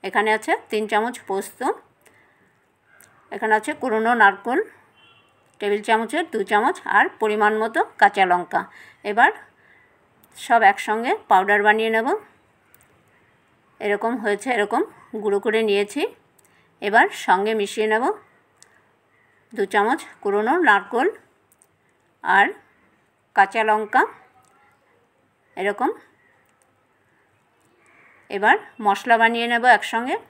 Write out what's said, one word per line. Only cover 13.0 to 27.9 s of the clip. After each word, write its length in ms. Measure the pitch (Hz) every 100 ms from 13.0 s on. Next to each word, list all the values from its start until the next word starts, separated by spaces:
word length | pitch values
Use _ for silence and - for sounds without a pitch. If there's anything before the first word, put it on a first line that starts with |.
| _ _ _ _ _ _ _ _
এরকম 320 | 208 202 226 233
হয়েছে, 300 | 214 202 262
এরকম 280 | 240 202 233 427 - _ 220
গুঁড়ো 160 | 208 202
করে 200 | 226 220
নিয়েছি। 400 | 220 202 202 285 440 - _ _ _ _ _ _
এবার 240 | 202 220 359 -
সঙ্গে 300 | - 185 208
মিশিয়ে 340 | 220 202 - 214
নেব 160 | 220 277 427 _ _ _ _ _ _ _ _ _ _ _ _ _
দু 100 | 208 196
চামচ 340 | 214 208 311 - -
কুড়োনো 340 | 208 202 220 330 302
নারকোল 420 | 202 190 240 320 - _ _ _ _ _ _ _ _ _ _
আর 220 | - 190 233 415 _ _ _ _ _ _ _ -
কাঁচা 260 | 196 226
লঙ্কা, 380 | 220 214 214 254 359 - _ _ _ _ _ _ _ _ _ _ _ _ _ -
এরকম। 340 | 196 202 262 466 _ _ _ _ _ _ _ _ _ _ _ _ _ _ _ _ _ _ _